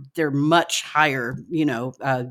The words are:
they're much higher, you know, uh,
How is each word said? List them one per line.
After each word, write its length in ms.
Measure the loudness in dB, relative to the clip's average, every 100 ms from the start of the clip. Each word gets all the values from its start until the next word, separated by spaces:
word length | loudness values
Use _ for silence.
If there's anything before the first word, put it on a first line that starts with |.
| -8
they're 160 | -2 0
much 520 | 2 4 4 2 -2
higher, 520 | -2 2 2 2 -4 -8 -4
you 140 | 0 0
know, 280 | 0 -4 -6
uh, 220 | -2 -2 -4